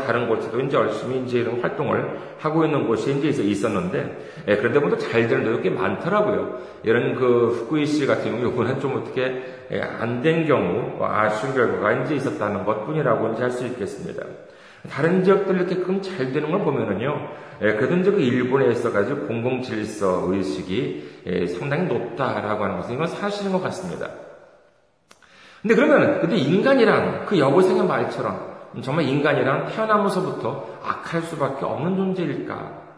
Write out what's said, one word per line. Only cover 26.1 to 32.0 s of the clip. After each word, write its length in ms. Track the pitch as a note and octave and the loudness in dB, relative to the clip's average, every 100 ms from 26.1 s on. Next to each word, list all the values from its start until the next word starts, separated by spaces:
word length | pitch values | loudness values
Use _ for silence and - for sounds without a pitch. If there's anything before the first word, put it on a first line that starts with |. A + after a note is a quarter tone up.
| - | 4
근데 160 | E3 A3 | 2 2
인간이란 920 | C3+ F#3 B3 C4+ G#3+ D3 F#2+ - - | 4 4 6 6 6 6 2 -2 0
그 120 | G3 | 4
여고생의 480 | C3+ E3+ F#3 G3+ G3 | 6 6 6 4 2
말처럼 720 | C3 A#2+ - A2 F#2 - - - - | 2 -2 -2 -4 -4 -8 -14 -14 -10
정말 240 | B2 D3+ C3+ | -2 0 2
인간이란 600 | C#3+ D3 C3+ B2+ D3+ D#3 | 2 4 2 2 0 -2
태어나면서부터 1120 | A3 A3 G#3 G3+ F3+ D3+ - A2+ C#3 - - | -4 2 2 2 0 -2 -4 -6 -6 -10 -12
악할 400 | - - - E3 | -8 -8 -4 -6
수밖에 420 | D#3+ D3+ C#3 - | -4 -4 -4 -2
없는 320 | - A2+ D#3+ | -4 -2 -2
존재일까? 840 | F#3+ | 0